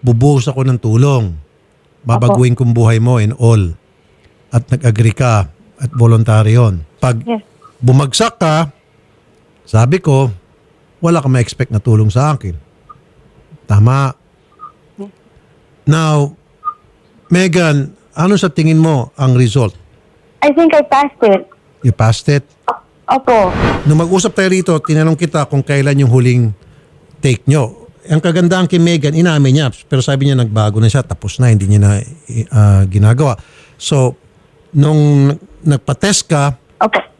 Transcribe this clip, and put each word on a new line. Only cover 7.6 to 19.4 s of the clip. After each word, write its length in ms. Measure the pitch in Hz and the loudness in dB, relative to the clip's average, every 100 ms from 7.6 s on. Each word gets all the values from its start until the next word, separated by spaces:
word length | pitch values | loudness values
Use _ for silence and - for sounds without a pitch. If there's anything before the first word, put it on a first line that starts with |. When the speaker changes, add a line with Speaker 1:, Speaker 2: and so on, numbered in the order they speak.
| - _ | -20 _
Speaker 1:
bumagsak 640 | 123 131 139 - 226 226 | 2 2 0 -2 -2 -2
ka, 320 | 165 156 160 - _ _ _ _ _ _ _ _ | -2 0 -4 -8 _ _ _ _ _ _ _ _
sabi 400 | _ 107 120 180 | _ 0 0 0
ko, 300 | - 135 135 95 _ _ _ _ _ _ | 0 0 0 -4 _ _ _ _ _ _
wala 240 | 170 170 | -2 -2
kang 80 | 135 | 0
ma-expect 400 | 131 117 - 127 | 0 -2 -4 -6
na 80 | 107 | -4
tulong 320 | 113 110 107 | 0 0 2
sa 240 | 120 147 | 0 0
akin. 240 | 147 101 80 - _ _ - _ _ _ _ _ - _ | -2 -6 -12 -16 _ _ -20 _ _ _ _ _ -20 _
Tama. 400 | 101 110 135 139 - _ _ _ _ - _ _ - | 2 2 2 -2 -6 _ _ _ _ -20 _ _ -20
Speaker 2:
Yes. 140 | 202 _ _ _ _ _ _ _ - | -20 _ _ _ _ _ _ _ -2
Speaker 1:
Now, 480 | 156 160 151 143 - _ _ - - _ _ _ _ _ | -2 0 -2 -2 -8 _ _ -14 -14 _ _ _ _ _
Megan, 640 | 170 185 175 165 143 139 - _ - | 0 2 0 0 0 -4 -12 _ -4
ano 160 | 175 | 0
sa 160 | 202 190 | 0 -2
tingin 320 | 147 160 160 | -2 0 2
mo 320 | 160 147 117 | 2 0 -4
ang 240 | - 131 | -4 0
result? 400 | 123 | 2